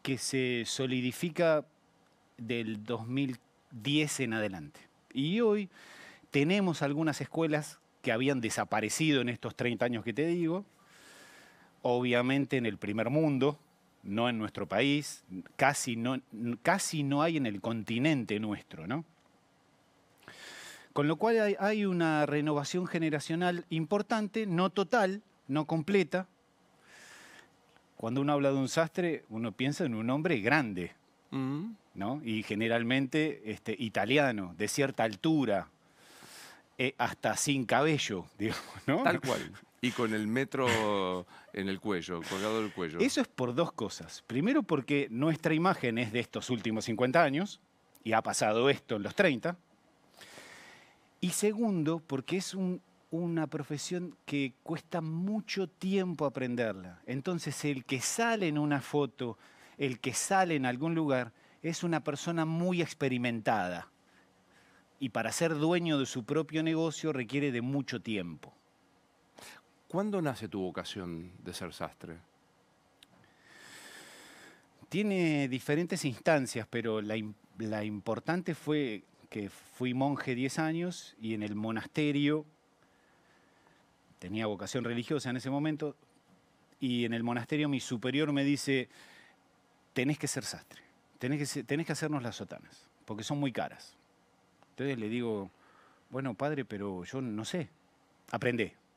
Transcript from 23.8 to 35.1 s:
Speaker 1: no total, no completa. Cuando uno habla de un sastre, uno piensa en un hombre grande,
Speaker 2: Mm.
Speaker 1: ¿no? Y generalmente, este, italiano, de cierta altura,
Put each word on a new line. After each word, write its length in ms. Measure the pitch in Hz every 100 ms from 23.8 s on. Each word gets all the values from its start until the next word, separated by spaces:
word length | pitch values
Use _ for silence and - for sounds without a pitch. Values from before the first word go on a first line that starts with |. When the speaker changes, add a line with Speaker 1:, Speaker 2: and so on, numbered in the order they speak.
| 160 208 208 220 208 226 190
Speaker 1:
no 240 | 170 190
total, 500 | 202 185 240 190 202 - _ -
no 180 | 147 151
completa. 600 | 165 151 202 156 180 185 _ _ _ _ _ - - - - - - - _ _ - _ -
Cuando 260 | 113 131
uno 120 | 143
habla 160 | 143 139
de 80 | 139
un 100 | 131
sastre, 560 | 160 165 - 175 143 -
uno 220 | 110 117
piensa 340 | - 131 147 156
en 80 |
un 160 | 110 113
hombre 300 | 143 175 127
grande, 540 | 107 151 117 90 85 - _ _ -
Speaker 2:
Mm. 440 | 135 131 147 220 214 _
Speaker 1:
¿no? 260 | 92 101 147
Y 180 | 120 107
generalmente, 1000 | - 104 113 117 117 135 135 156 156 - 110
este, 300 | 101 - 104
italiano, 800 | 113 104 104 147 139 107 90 80
de 100 | 107
cierta 360 | - 135 123
altura, 640 | 113